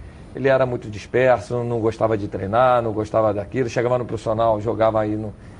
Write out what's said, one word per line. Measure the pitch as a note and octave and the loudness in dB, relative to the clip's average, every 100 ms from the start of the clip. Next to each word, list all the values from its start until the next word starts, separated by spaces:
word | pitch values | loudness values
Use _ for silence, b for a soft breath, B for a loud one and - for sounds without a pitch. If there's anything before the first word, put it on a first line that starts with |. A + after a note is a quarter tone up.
| B B B C#3 | B B B -2
Ele | C3 | 2
era | C3 C3 | 4 2
muito | B2 A2 | -2 -8
disperso, | G#2 - B2 B2+ A#2+ - B2 | -12 -4 2 4 4 0 -4
não | A#2+ A#2 | -2 0
gostava | A2 G#2+ A2 A2 | 0 0 0 0
de | G2+ | -2
treinar, | G2 G2 A2+ B2+ B2 | -6 -2 2 4 4
não | A#2 | 2
gostava | G#2 G#2+ A2+ A2 | -2 -2 2 2
daquilo. | G#2 G2+ B2 A#2+ | 0 -4 -2 -2
Chegava | B2+ B2 B2 | 0 0 0
no | A#2+ | -2
profissional, | A#2 - A2 A2+ G#2+ | -6 -4 0 2 2
jogava | A2 G#2 A2 A2 | -2 2 2 2
aí | G#2+ G#2+ | 0 -2
no, | G#2+ B B B | -6 B B B